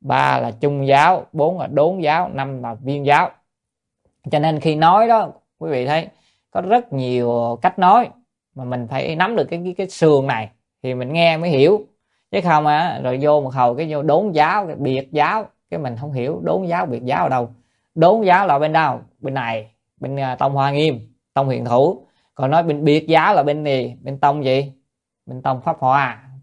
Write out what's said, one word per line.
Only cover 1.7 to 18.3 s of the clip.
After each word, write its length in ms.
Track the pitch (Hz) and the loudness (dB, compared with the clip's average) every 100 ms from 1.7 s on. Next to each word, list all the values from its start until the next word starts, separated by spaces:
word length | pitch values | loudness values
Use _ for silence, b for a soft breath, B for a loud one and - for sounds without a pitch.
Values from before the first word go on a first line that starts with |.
| 143 156 190 | 0 0 0
giáo, 300 | 156 160 180 | 0 0 -2
năm 300 | 135 135 131 | -6 -8 -8
là 100 | 120 | -10
viên 320 | 110 135 143 139 | -10 -8 -4 2
giáo. 240 | 143 - - _ _ _ _ _ _ _ _ - | 2 2 -4 _ _ _ _ _ _ _ _ -4
Cho 80 | 151 | 0
nên 200 | 156 151 | 0 0
khi 160 | 160 151 | -2 2
nói 320 | 160 196 233 | 4 4 4
đó, 220 | 233 170 - _ _ | 2 0 -8 _ _
quý 120 | 165 | -6
vị 160 | 135 123 | -4 -2
thấy 200 | 156 165 - _ _ _ | -2 -4 -12 _ _ _
có 100 | 190 | -6
rất 320 | 185 240 240 | 0 0 0
nhiều 640 | 139 131 123 120 120 117 120 | -6 -2 -2 0 0 -2 -2
cách 180 | 175 - | -2 2
nói 300 | 180 220 233 - _ _ _ - | 4 4 2 -6 _ _ _ -14
mà 80 | |
mình 240 | 127 123 117 | -8 -8 -6
phải 280 | 135 131 160 | -6 -4 -4
nắm 200 | 190 226 | -4 -4
được 100 | 139 | -4
cái, 160 | 170 | -6
cái, 100 | 175 180 | -8 -8
cái 120 | 190 | -10
sườn 380 | - 160 143 135 | -2 2 2 0
này 220 | 117 107 _ _ _ | -6 -8 _ _ _
thì 100 | 131 | -10
mình 200 | 127 123 | -8 -6
nghe 240 | 160 170 160 | 0 0 0
mới 120 | 170 | 0
hiểu. 320 | 143 143 208 208 _ _ _ _ | 4 4 4 -2 _ _ _ _
Chứ 100 | 196 | -4
không 220 | 175 156 151 | 2 2 2
á, 340 | 147 175 123 | 0 0 -4
rồi 160 | 127 127 | -4 -2
vô 200 | 147 147 | 2 2
một 120 | 135 | 0
hồi 220 | 131 123 120 | 0 0 0
cái 120 | 160 | -4
vô 140 | 151 | -4
đốn 280 | 156 147 208 | 0 2 2
giáo, 360 | 156 156 202 185 | 2 2 0 -4
cái 80 | 147 | -4
biệt 360 | 139 131 135 | -4 -4 -2
giáo, 340 | 151 147 214 214 _ _ | 0 0 -2 -6 _ _
cái 100 | 170 | -8
mình 160 | 135 117 | -8 -8
không 160 | 143 | -8
hiểu 260 | 135 123 170 | -6 -4 -4
đốn 220 | 165 175 185 | -2 -2 -2
giáo, 200 | 170 185 | -4 -4
biệt 180 | 120 | -6
giáo 200 | 123 151 | -4 -2
ở 60 | 165 | 0
đâu. 200 | 131 117 - _ _ _ - | -2 -4 -10 _ _ _ 2
Đốn 280 | 165 226 | 4 4
giáo 240 | 202 | 4